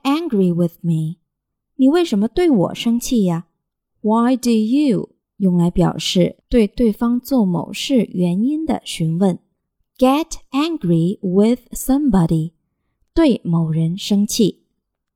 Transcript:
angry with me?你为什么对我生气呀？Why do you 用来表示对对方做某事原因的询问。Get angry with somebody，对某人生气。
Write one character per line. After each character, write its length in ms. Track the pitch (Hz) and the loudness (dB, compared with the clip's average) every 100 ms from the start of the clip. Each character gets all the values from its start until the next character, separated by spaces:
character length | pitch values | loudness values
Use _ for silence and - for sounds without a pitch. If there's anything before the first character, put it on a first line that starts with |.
angry 520 | 269 302 339 202 185 | -2 -2 0 0 0
with 240 | 170 175 - | 0 -2 -4
me? 380 | 170 160 156 175 _ _ _ _ _ - | -4 -2 -4 -8 _ _ _ _ _ 0
你 140 | 262 | 2
为 120 | 349 | 2
什 160 | 339 196 | 0 0
么 80 | 220 | -2
对 220 | - 359 | 0 2
我 260 | 220 165 | 2 0
生 240 | - 233 240 | -2 -2 -2
气 260 | - 240 | -2 0
呀？ 240 | 185 170 - _ _ _ _ _ | 0 -2 -8 _ _ _ _ _
Why 340 | 208 226 240 | -2 0 0
do 140 | 254 240 | 0 0
you 640 | 220 220 277 294 170 - _ _ - | 0 2 0 2 0 -4 _ _ -4
用 160 | 190 175 | 0 2
来 140 | 175 | 2
表 260 | 180 165 160 | 2 0 0
示 400 | - 185 175 - - | -4 0 0 -2 -2
对 180 | 247 202 | 0 0
对 260 | - 233 | 0 0
方 260 | 208 240 247 | 0 -2 -2
做 280 | - 269 190 | -2 0 0
某 260 | 170 - | -2 -6
事 320 | - - 254 - | -8 0 0 0
原 320 | 180 175 180 | 0 -2 0
因 200 | 247 302 | -2 -2
的 160 | 311 214 | -4 -6
询 340 | - - 160 165 | -6 -4 -2 0
问。 200 | 196 - _ _ _ _ _ - | 0 -2 _ _ _ _ _ 0
Get 360 | 254 285 330 - _ | 2 2 -2 -10 _
angry 680 | 269 330 311 170 165 170 - | -4 -4 -2 0 0 0 -2
with 400 | 180 185 220 247 - | -2 2 2 0 -6
somebody， 800 | - - 277 294 190 165 160 160 _ _ _ _ _ _ | -10 -2 0 2 2 2 0 -4 _ _ _ _ _ _
对 260 | - 311 - | 0 2 2
某 280 | 175 165 160 | 0 -2 0
人 280 | 160 160 185 | -2 -2 -4
生 280 | - 202 208 | -2 -2 0
气。 400 | - 190 - _ _ _ _ _ | 0 0 -2 _ _ _ _ _